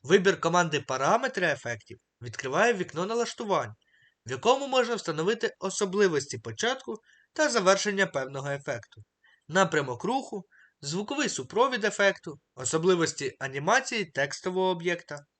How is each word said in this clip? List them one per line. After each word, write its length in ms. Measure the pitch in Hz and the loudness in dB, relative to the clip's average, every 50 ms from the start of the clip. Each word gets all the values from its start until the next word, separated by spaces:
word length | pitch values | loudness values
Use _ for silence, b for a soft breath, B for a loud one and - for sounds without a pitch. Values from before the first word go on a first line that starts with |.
| - | 4
Вибір 360 | 127 180 202 180 196 175 147 | 4 4 6 6 4 2 2
команди 420 | - 165 170 180 175 160 147 143 | 0 2 4 4 2 4 0 -4
параметри 640 | 139 - 131 131 135 156 202 240 262 254 - 196 180 | -2 -2 -2 0 2 2 2 2 0 -2 -2 0 0
ефектів 520 | 160 139 127 - 120 117 107 - _ 110 _ _ _ _ _ | 0 0 -2 -4 -8 -8 -8 -10 _ -20 _ _ _ _ _
відкриває 520 | 120 120 107 - - 131 135 170 214 240 233 | -14 -12 -12 -8 -6 -2 2 4 4 4 2
вікно 320 | 185 170 135 - 156 180 | 0 -4 -6 -4 -6 -4
налаштувань, 680 | 202 226 233 233 226 - - 240 208 185 151 123 107 107 _ b b b b b b b b _ | -2 -2 -2 -2 -4 -6 -10 -4 -2 0 -2 -2 -4 -12 _ b b b b b b b b _
в 60 | 117 | -8
якому 360 | 131 127 - 220 262 269 285 | -8 0 4 4 4 4 2
можна 280 | 269 262 254 240 226 233 | 0 0 0 2 2 -2
встановити 600 | 202 - - 156 151 160 190 233 220 - 214 - _ | -4 -4 -4 -4 0 0 0 0 0 -2 -6 -4 _
особливості 800 | - 190 190 - 208 190 180 208 208 185 160 139 135 - - | -8 -6 -4 -2 -4 -2 2 2 2 2 2 0 -2 -4 -12
початку 640 | 120 - 117 110 - 214 233 262 262 - - 220 - b b b b b b b | -10 -10 -12 -8 -4 -2 -2 -2 -4 -6 -12 -12 -12 b b b b b b b
та 160 | - 311 285 | 0 0 2
завершення 580 | 233 226 185 185 196 196 - 208 202 190 196 | 2 4 6 6 4 4 2 -2 0 0 0
певного 420 | - - 139 131 131 139 135 135 143 | 0 0 -4 -6 -4 -8 -8 -6 -6
ефекту, 540 | 143 143 - - 131 113 110 _ - 110 104 _ _ _ b b b b b | -6 -6 -4 -6 -8 -8 -8 _ -20 -20 -20 _ _ _ b b b b b
напрямок 560 | - 151 190 190 165 160 151 139 131 120 120 - | 0 2 2 4 4 4 0 0 0 -6 -6 -2
руху, 420 | 202 254 269 254 - 226 196 175 b b b b b b _ | -2 -2 -2 -4 -6 -10 -12 -12 b b b b b b _
звуковий 480 | - 143 156 190 208 - 277 294 285 214 | -10 -6 -6 -6 -4 -4 -2 -2 -2 -2
супровід 560 | - - 127 - - 208 247 269 254 226 208 | -2 -6 -10 -4 2 2 2 2 2 0 -2
ефекту, 540 | 208 - - 202 196 190 - - 165 139 _ _ _ _ | -2 0 4 2 2 2 0 -10 -14 -14 _ _ _ _
особливості 800 | - 127 - - 160 160 190 185 170 165 151 - - 143 131 - _ | -8 -4 -2 0 2 4 4 4 4 2 0 -2 -4 -6 -6 -6 _
анімації 680 | 135 131 135 143 143 175 226 262 254 - 247 220 190 | -10 -8 -6 -4 2 2 2 2 2 0 -4 -4 -4
текстового 640 | 156 _ 135 139 143 - - - 190 180 185 185 185 | -4 _ -2 -2 -2 -2 -6 -6 -2 0 0 0 0
об'єкта 560 | 185 170 170 180 175 170 - - 147 143 143 _ _ | 0 0 -2 -4 -4 -4 -8 -14 -14 -16 -16 _ _